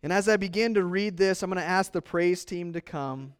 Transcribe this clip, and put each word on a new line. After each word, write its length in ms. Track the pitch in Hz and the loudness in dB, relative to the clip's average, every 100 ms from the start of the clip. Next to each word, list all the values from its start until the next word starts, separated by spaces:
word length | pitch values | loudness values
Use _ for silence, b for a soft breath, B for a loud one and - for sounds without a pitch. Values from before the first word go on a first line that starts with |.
And 100 | 151 | 0
as 160 | 185 202 | 0 4
I 80 | 214 | 2
begin 380 | 190 180 233 | 2 0 2
to 80 | 214 | 2
read 340 | 180 185 208 175 | 2 0 -2 2
this, 280 | 190 185 | 2 2
I'm 60 | 185 | -2
gonna 100 | 185 | -2
ask 320 | 165 185 190 | 0 0 0
the 100 | 180 | -4
praise 420 | - 175 175 180 | -2 0 2 0
team 280 | - 175 175 | -4 -8 -6
to 80 | 170 | -8
come. 540 | - 156 139 135 135 139 | -10 -8 -6 -8 -12 -18